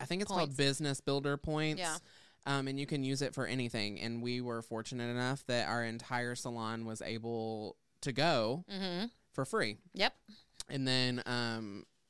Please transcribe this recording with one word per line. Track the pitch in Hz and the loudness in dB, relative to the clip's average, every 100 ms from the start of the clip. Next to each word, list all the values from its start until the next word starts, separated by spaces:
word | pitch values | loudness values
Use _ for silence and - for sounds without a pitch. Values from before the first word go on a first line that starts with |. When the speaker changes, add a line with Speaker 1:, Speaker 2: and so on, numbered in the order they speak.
Speaker 1:
I | 135 | -2
think | 180 | -2
it's | 202 | 0
Speaker 2:
Points. | 185 151 | 2 2
Speaker 1:
called | 135 | 4
business | 139 135 151 135 | 4 4 0 0
builder | - 139 143 143 | 2 2 2 0
points. | - 151 156 156 | 0 0 2 0
Speaker 2:
Yeah. | 170 160 - - - _ 135 | 0 -2 -6 -20 -20 _ 0
Speaker 1:
Um, | 139 135 | 0 0
and | 135 | -2
you | 143 | 0
can | 147 | 0
use | 131 135 | 0 0
it | 139 | 0
for | - 107 | 0 0
anything. | 131 120 120 104 104 | 0 0 0 -2 -2
And | 113 117 | -4 -2
we | 120 123 | -2 -2
were | 123 117 | -2 -4
fortunate | 113 113 110 123 120 | -4 -6 -4 -4 -2
enough | 120 123 139 - | 0 0 0 0
that | 120 82 | 0 2
our | 120 | 0
entire | 117 117 - 123 120 | 0 -4 -4 -2 -2
salon | 120 127 117 110 113 | -4 -4 -4 -2 -2
was | 113 110 | -4 -4
able | - 113 113 117 110 110 107 - _ _ | -4 -4 -4 -2 -2 -4 -6 -10 _ _
to | 143 | -2
go | 123 165 139 110 147 185 | 2 4 6 4 0 -4
Speaker 2:
Mm-hmm. | 196 190 175 233 - _ | -4 -2 -2 -4 -6 _
Speaker 1:
for | - | -4
free. | 135 220 117 - - | 0 2 0 -2 -8
Speaker 2:
Yep. | - 220 - - - _ - - | 0 0 0 -14 -20 _ -14 -6
Speaker 1:
And | 139 131 | -2 2
then, | 127 127 123 - | 4 4 2 0
um, | 120 117 113 107 98 - _ | 0 0 -2 -6 -10 -14 _